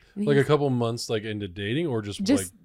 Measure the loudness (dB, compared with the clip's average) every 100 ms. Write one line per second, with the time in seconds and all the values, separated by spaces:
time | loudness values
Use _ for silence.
0 | _ -4 2 4 6 4 2 0 0 -2
1 | -2 -4 -2 -6 -6 -6 -2 -2 -2 -2
2 | -4 -4 0 0 0 -10